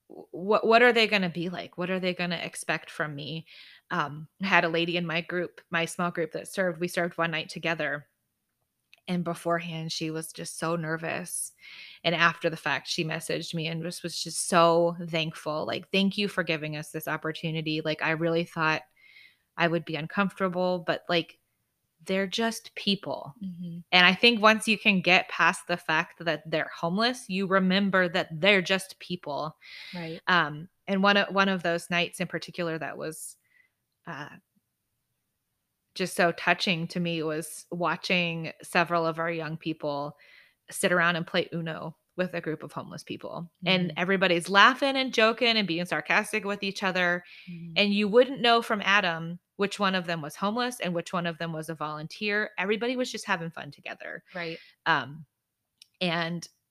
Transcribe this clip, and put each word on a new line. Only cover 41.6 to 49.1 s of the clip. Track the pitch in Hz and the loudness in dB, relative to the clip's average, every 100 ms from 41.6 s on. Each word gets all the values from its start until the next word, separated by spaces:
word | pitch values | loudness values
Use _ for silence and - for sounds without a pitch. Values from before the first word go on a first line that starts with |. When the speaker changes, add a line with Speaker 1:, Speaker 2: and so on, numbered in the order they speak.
| 165 156 160 - _ - | -6 -8 -10 -14 _ -6
Speaker 1:
with | 180 | -4
a | 175 | -4
group | 160 156 | -6 -8
of | 160 | -8
homeless | - - 170 | -10 -10 -12
people. | - - - - 170 - 175 | -12 -12 -10 -10 -12 -6 2
And | 185 180 | 2 2
Speaker 2:
Mm-hmm. | 156 | -2
Speaker 1:
everybody's | 180 190 185 175 170 | 0 2 4 2 4
laughing | 196 220 254 277 269 | 8 8 6 0 0
and | 262 | 0
joking | 226 220 226 240 220 | 4 4 4 2 2
and | 196 | 2
being | 165 175 | 0 -2
sarcastic | 156 - 175 208 214 196 | -2 2 2 2 -4 -4
with | 202 | -4
each | 196 185 | -4 -2
other. | 196 180 180 175 - - - | 0 2 2 0 -4 -20 -16
Speaker 2:
Mm-hmm. | 170 170 165 | -14 -6 0
Speaker 1:
And | 208 | 2
you | 202 208 | 4 4
wouldn't | 226 254 254 | 6 6 4
know | 233 233 | 4 4
from | 226 214 185 | 4 -2 4
Adam | 202 190 | 4 4